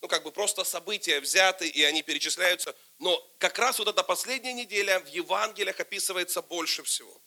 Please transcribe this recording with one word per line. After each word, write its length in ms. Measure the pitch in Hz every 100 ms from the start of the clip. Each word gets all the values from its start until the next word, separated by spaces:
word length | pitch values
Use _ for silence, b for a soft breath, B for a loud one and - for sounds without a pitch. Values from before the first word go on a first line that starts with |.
ну, 60 | 180
как 160 | 175
бы 80 | 156
просто 320 | 147 202 185
события 560 | 185 175 170 208 175 147
взяты, 480 | 135 180 190 185 165
и 160 | 143
они 200 | 147 156
перечисляются. 720 | 151 147 151 160 180 180 - 139 B B
Но 220 | 170 165 - _
как 220 | 180 185
раз 180 | 240 254
вот 120 | 214
эта 120 | 208
последняя 520 | 175 175 214 254 240
неделя 480 | 247 240 214 202 190
в 60 | 185
Евангелиях 680 | 180 165 185 220 214 190 185
описывается 600 | 175 196 - 185 175 -
больше 420 | - 170 160 -
всего. 380 | 139 - 113 -